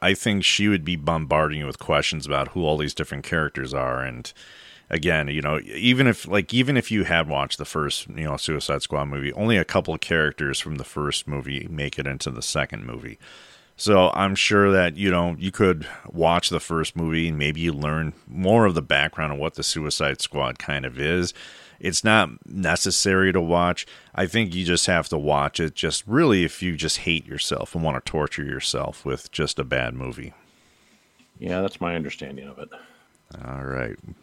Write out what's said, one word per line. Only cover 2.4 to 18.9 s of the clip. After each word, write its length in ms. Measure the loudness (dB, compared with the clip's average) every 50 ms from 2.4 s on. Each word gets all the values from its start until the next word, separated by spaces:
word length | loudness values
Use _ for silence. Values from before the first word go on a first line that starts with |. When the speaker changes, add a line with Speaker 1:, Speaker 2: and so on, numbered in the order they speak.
| -2 -2
Speaker 1:
who 160 | -2 -2 2
all 120 | 2 2
these 180 | 2 0 -2 -2
different 300 | -4 -6 -6 -6 -10 -6
characters 480 | -2 -2 0 0 -2 -4 -6 -8 -4 -4
are, 300 | -2 -2 -2 -2 -2 -4
and 280 | -6 -8 -10 -12 -14 -16 -18 -20 -20 -20 -20 -20 -20 -20 -20 _ -6
again, 380 | -4 -2 0 2 2 2 0 0
you 120 | -2 -2
know, 180 | 0 0 -2 -2 -4
even 420 | -6 -6 0 4 4 4 6 6
if, 220 | 4 4 2 -2 -2
like, 240 | 0 0 0 2 2
even 240 | 2 2 4 2
if 140 | 0 0 0
you 140 | 0 0 2
had 220 | 2 2 2 2
watched 300 | 2 0 -2 0 -2 -4
the 80 | -8 -8
first, 420 | -6 -4 -2 -2 -2 -2 -6 -8 -10
you 140 | -8 -6 -6
know, 120 | -4 -4
Suicide 460 | -4 -4 -2 -4 -2 -2 -2 -4 -4 -4
Squad 240 | -4 -4 -4 -4
movie, 260 | -2 -4 -4 -4 -6 -4
only 240 | -2 0 2 2
a 80 | 2 2
couple 300 | 2 0 0 0 0 -2
of 60 | -4
characters 600 | -2 0 2 2 2 2 0 -2 -4 -2 -2 -4
from 160 | -6 -6 -8
the 80 | -8 -10
first 420 | -8 -6 -6 -4 -4 -4 -4 -6
movie 400 | -6 -8 -8 -6 -6 -8 -8 -8 -8
make 280 | -8 -6 -6 -6 -6 -6
it 80 | -6
into 240 | -6 -6 -6 -6 -8
the 120 | -8 -8 -6
second 420 | -4 -2 -2 -2 -4 -6 -10 -12
movie. 340 | -10 -12 -12 -12 -14 -16 -18 -20 -20 -20 -20 -20 -20 -20 -20 _ _ _
So 360 | -4 2 6 8 8 8 8 6
I'm 220 | 4 2 2 2
sure 340 | 2 2 4 6 8 8 8
that, 260 | 8 6 4 4 2
you 140 | 0 2 2
know, 240 | 4 4 2 2 0
you 140 | -2 -4 -4
could 380 | 0 4 4 4 4 2 -2 -12 -14 -16 -16
watch 420 | -8 -2 2 4 4 4 4 2 0
the 120 | -2 -2
first 340 | -2 -2 -2 -2 -2 -2 -2
movie 320 | -2 -2 0 0 0 0
and 100 | 0 0
maybe 240 | 0 0 0 0 0
you 120 | -2 -2 -2
learn 400 | -2 -2 -2 -2 -2 -2 -4 -6 -10 -14 -12
more 380 | -6 0 2 6 6 6 6
of 100 | 6 4
the 60 | 2 0
background 500 | 2